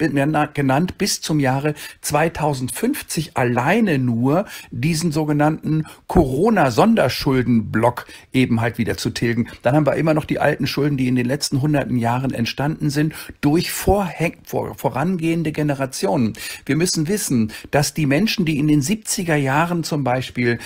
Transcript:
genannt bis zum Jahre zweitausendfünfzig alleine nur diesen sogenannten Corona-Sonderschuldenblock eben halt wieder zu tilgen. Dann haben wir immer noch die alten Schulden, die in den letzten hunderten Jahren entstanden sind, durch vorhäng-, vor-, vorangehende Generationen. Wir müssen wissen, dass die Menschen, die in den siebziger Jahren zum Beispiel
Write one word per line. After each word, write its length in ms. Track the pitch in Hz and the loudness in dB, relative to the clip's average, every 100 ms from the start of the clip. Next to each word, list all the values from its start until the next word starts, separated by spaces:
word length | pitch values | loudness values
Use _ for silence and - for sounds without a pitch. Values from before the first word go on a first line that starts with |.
| 156 139 139 156 151 | -2 0 0 0 0
genannt 420 | - 139 135 185 - | 0 0 2 0 -2
bis 240 | 208 - | -4 -4
zum 200 | - 156 | -2 0
Jahre 340 | 131 135 151 147 - - | 0 0 -2 -4 -10 -12
zweitausendfünfzig 1400 | - 147 156 156 156 135 127 - 233 302 - - 151 - | -2 0 0 0 -2 -2 -4 -2 -2 -2 -4 -6 -4 -2
alleine 640 | 127 120 131 220 208 139 | 0 0 2 2 2 2
nur 480 | 123 117 131 160 - - - | 0 0 2 2 -2 -8 -12
diesen 420 | 117 147 160 170 | -4 -2 0 -2
sogenannten 720 | 151 151 147 151 160 - 156 156 - - | 0 0 2 2 0 -2 -2 -4 -10 0
Corona-Sonderschuldenblock 2000 | - 135 131 220 202 143 113 202 220 135 - - 131 120 117 95 107 120 - - - - | 4 4 2 2 4 4 4 4 4 2 0 0 2 4 2 2 2 2 0 -8 -18 -4
eben 300 | 131 123 113 | 0 2 2
halt 160 | 120 110 | 0 -2
wieder 180 | 104 - | -4 -4
zu 140 | 117 | -6
tilgen. 380 | - 120 117 113 - | -2 0 0 -2 -2
Dann 140 | 120 | 2
haben 120 | 147 143 | 4 4
wir 100 | 135 | 2
immer 180 | 160 | 2
noch 100 | 151 | 0
die 140 | - - | 0 0
alten 280 | 147 147 - | 0 0 -2
Schulden, 300 | - 147 139 | 0 0 0
die 120 | 127 | 0
in 80 | 127 | 0
den 100 | 120 | 0
letzten 340 | 135 - 139 | -2 -2 0
hunderten 380 | 151 147 - 123 | 0 0 0 0
Jahren 340 | 117 123 131 | 0 0 -2
entstanden 560 | - 113 - 143 156 151 | -4 -4 -2 -4 -2 -2
sind, 240 | 143 156 - - - | 0 -2 -4 -14 -2
durch 300 | 143 165 - | 2 2 0
vorhäng-, 640 | - - 202 185 - 165 - | -2 2 2 0 -2 -4 -6
vor-, 300 | - - 110 | -8 -6 -6
vorangehende 800 | - 139 120 165 185 160 165 156 | -4 -4 -2 -2 0 0 0 -2
Generationen. 800 | 151 147 131 131 - 190 170 110 - - - | -2 -2 -2 -4 -4 -2 0 0 -2 -12 -8
Wir 120 | - 139 | -2 0
müssen 320 | 180 - 151 | 0 0 -2
wissen, 440 | 208 - 123 107 - - | -2 0 0 0 -4 -2
dass 220 | 139 147 | 0 0
die 140 | - 147 | 0 0
Menschen, 380 | 139 220 - | 2 2 0
die 140 | 151 110 | 0 2
in 100 | 151 | 4
den 140 | 147 | 4
siebziger 540 | 139 220 - - 170 147 | 2 -2 -4 -4 0 0
Jahren 460 | 135 143 170 175 | 2 0 0 -2
zum 220 | 156 151 | -2 -2
Beispiel 540 | 127 127 127 - 120 117 | 0 -2 -4 -2 -2 -2